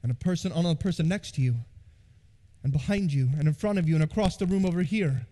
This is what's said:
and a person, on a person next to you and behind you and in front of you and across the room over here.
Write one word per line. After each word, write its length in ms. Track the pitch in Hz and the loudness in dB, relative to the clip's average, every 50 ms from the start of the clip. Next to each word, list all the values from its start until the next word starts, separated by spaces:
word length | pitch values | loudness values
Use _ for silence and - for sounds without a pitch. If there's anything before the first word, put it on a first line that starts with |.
| - | -2
and 100 | 120 127 | -4 -4
a 20 | |
person, 380 | - - 180 180 160 - 190 - | -2 -2 -2 -2 -2 -4 -4 -2
on 140 | 165 170 | 0 0
a 80 | 175 165 | 0 0
person 340 | 151 - 190 170 - 156 160 | 0 0 -2 -2 0 0 0
next 260 | 185 202 - - - | 0 -2 -4 -8 -2
to 40 | - 131 | 0 0
you 120 | 127 120 117 117 - - - - - - - - - - - _ - - - - - - - - | 0 0 -2 -4 -10 -16 -20 -20 -20 -20 -20 -20 -20 -20 -20 _ -20 -20 -20 -20 -20 -20 -6 -4
and 100 | 139 135 | -2 -2
behind 400 | 147 - - 202 202 196 170 139 | -2 0 0 0 0 0 0 0
you 180 | 139 131 127 139 151 | 0 0 0 0 2
and 100 | 143 156 | 2 0
in 60 | 151 | 0
front 240 | - - 214 208 196 | 0 -2 0 0 0
of 100 | 170 156 | 2 2
you 60 | 160 | 2
and 100 | 156 156 | 2 2
across 320 | 151 - 220 214 185 180 | 2 0 2 0 0 0
the 100 | - 202 | 0 -2
room 200 | 175 190 196 190 | 0 2 2 2
over 160 | 185 170 175 180 | 2 2 0 0
here. 440 | 143 208 220 196 151 135 123 - - | 0 0 0 0 0 0 -2 -4 -8